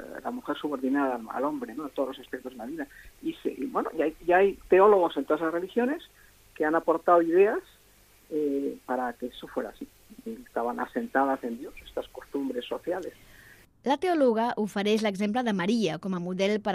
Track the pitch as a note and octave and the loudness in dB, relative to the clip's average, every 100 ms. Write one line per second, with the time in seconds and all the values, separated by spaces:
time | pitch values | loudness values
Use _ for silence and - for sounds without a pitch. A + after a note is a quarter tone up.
0 | C#2+ - B2 B2 - D3 D3+ C3+ C3 C#3+ | -14 -12 -8 -8 -6 -6 -4 -4 0 0
1 | C3+ B2 A2 - C#3+ D3+ A#2+ A#2 D3+ - | 0 -2 -6 -4 -4 -4 -8 -8 -8 -4
2 | C3 C3+ B2+ B2+ B2+ B2+ A#2 D#3+ C#3 - | -4 -6 -12 -12 -10 -12 -10 -10 -10 -14
3 | - - E4 - - - C4 G3 G#4+ D#3+ | -20 -10 -8 -6 -6 -6 -4 -2 -2 -2
4 | D3+ - E3+ F3+ G3 - - F#3 G#3 G3 | -2 -2 2 4 4 2 4 8 8 8
5 | E3 D3+ C3+ D3+ E3 E3+ F#3 - B3 E4+ | 4 0 0 0 0 -2 -4 -2 0 -2
6 | - _ - - - - D#3 E3 E3 E3 | -8 _ -20 -20 -12 -2 0 2 2 2
7 | - F3 E3 F3 G3+ F4 - - _ - | 6 6 6 6 6 4 -6 -16 _ -20
8 | _ _ - D#3 D3 C#3 C#3 - - B2+ | _ _ -8 -2 -2 -2 -4 -6 -6 -4
9 | B2 A#2 B2 - - - A2 - - _ | -4 -6 -10 -12 -12 -8 -8 -10 -16 _
10 | - - - A2+ B3 - A#2 A#2+ - B2 | -20 -16 -12 -12 -10 -6 -4 -4 -6 -6
11 | A#2 C3 C3+ C3+ B2 A#2 F3 - - - | -2 0 0 0 -4 -8 -12 -16 -14 -12
12 | B2+ - - C#3+ C3+ B2 - B2 - F#3 | -12 -14 -10 -6 -6 -6 -8 -8 -6 -8
13 | E3+ - - - - - - _ A#3 C#4+ | -8 -14 -20 -20 -20 -20 -20 _ -2 0
14 | F#4 E4+ C4 A3 A#3 - G#3+ G#3 G3+ A3 | 0 4 4 4 0 -2 -4 -2 2 2
15 | G#3+ F#3+ G#3 A3+ A#3+ G3 F3 A#3 F3+ D#3 | 0 0 -2 0 0 0 0 2 0 -2
16 | G3 F#3 F3 F#3 G3 G#3 G#3+ | -4 -4 -4 0 0 0 0